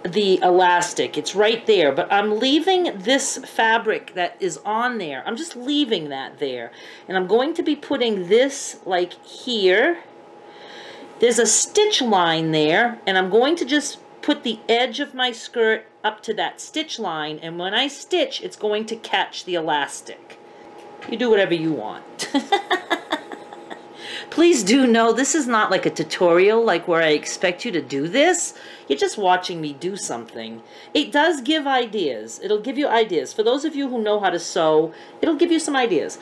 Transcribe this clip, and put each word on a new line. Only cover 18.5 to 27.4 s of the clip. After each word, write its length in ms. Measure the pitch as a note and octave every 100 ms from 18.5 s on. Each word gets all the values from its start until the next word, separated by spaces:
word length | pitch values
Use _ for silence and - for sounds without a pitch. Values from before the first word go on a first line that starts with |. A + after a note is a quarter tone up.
| -
going 300 | G#3+ G#3 A3
to 80 | A3
catch 500 | - G3 F3 - -
the 100 | F3
elastic. 840 | D#3+ D3+ C#3+ - - - - - - - - - - - -
You 80 | A3+
do 120 | B3
whatever 240 | A3 F#3
you 200 | E3+ D#3+
want. 560 | C#3+ G#2 F#2 - - -
<laughs> 80 | C#4+ - G4 - F4+ - F4 - D#4 - - - - - - - - - - -
Please 320 | - E4+ D#4
do 240 | F#3+ C4+ C4
know 240 | A3+ A3+
this 240 | A3+ C#4 E4+
is 100 | B3
not 240 | A3+ G#3
like 160 | F#3 F3
a 40 |
tutorial, 760 | D#3 D#3+ - F3+ E3+ G3 A3+
like, 240 | A3+ E3+ F3
where 160 | E3
I 60 | D#3+
expect 560 | D3+ - -